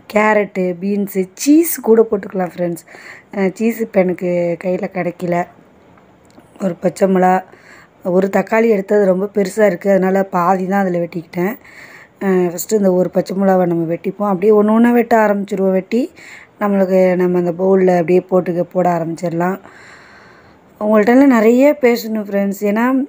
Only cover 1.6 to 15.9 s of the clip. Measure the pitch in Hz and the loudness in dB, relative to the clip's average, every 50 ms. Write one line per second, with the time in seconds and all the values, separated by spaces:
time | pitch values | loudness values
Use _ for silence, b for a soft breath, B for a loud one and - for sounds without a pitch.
1.6 | 339 330 - - 247 - 226 226 220 226 220 202 196 208 - 190 185 175 - 175 | 2 0 -4 -4 0 2 4 4 4 2 -2 -6 -6 -6 -6 -6 -6 -6 -6 -6
2.6 | 175 175 170 165 B B B B B B B B B _ - 208 196 190 175 - | -6 -6 -6 -8 B B B B B B B B B _ -6 -4 -2 -2 -2 -2
3.6 | 220 226 226 - 226 220 - 208 185 185 175 165 190 180 175 175 175 175 170 165 | -2 -2 -2 -2 -6 -2 0 0 0 0 -2 -4 -4 -4 -2 -2 -2 -4 -4 -4
4.6 | - 190 180 185 196 185 - 185 175 175 170 - 185 170 175 175 - - - _ | -4 -4 -4 -4 -4 -6 -6 -6 -6 -6 -6 -6 -6 -4 -2 -4 -4 -6 -10 _
5.6 | _ _ _ _ _ _ _ _ _ _ _ _ _ _ _ - - _ - - | _ _ _ _ _ _ _ _ _ _ _ _ _ _ _ -20 -20 _ -12 -8
6.6 | - 190 170 - - 180 165 - 202 190 190 180 185 185 185 190 - - B B | -6 -6 -4 -4 -4 -4 -2 0 0 2 2 2 2 2 2 0 -2 -8 B B
7.6 | B B B B B B _ _ - 190 175 185 190 196 190 196 190 196 - 220 | B B B B B B _ _ -6 -2 0 0 0 0 0 -2 -2 0 0 0
8.6 | 233 233 220 190 190 - 220 208 208 185 185 185 190 202 - 208 202 190 - 220 | 2 2 0 0 0 0 0 2 2 2 0 0 -4 -4 -4 -4 -4 -2 0 0
9.6 | 214 202 175 170 - 202 196 190 185 190 190 196 190 190 - 180 170 175 196 190 | 2 2 0 0 0 0 0 2 2 2 0 0 -2 -2 -2 -2 0 0 0 0
10.6 | 190 180 196 202 196 185 175 175 170 165 - 175 160 - - 180 175 - - - | -2 -2 -2 -2 -2 -2 -2 -4 -4 -6 -8 -10 -12 -10 -6 -4 -4 -4 -6 -8
11.6 | B B B B B B B B B B _ _ 208 190 190 185 180 175 165 180 | B B B B B B B B B B _ _ -2 0 2 2 0 0 -2 -6
12.6 | - - 220 214 202 190 180 180 185 170 - 190 175 - 190 185 196 190 190 185 | -4 -2 0 2 2 2 2 2 0 0 -2 -4 -4 -4 -4 -2 0 2 2 2
13.6 | 180 175 170 170 165 160 170 165 - 190 185 - 202 208 196 170 180 214 214 208 | 2 0 0 -2 -2 -4 -4 -6 -6 -8 -6 -4 -4 -4 -2 0 2 2 4 4
14.6 | 208 214 220 226 233 240 240 240 226 233 233 226 214 208 202 202 196 196 214 185 | 4 4 4 4 4 4 2 2 2 2 2 2 2 2 0 -2 -4 -6 -4 -2
15.6 | 190 190 190 190 185 - | 0 0 0 -2 -2 -2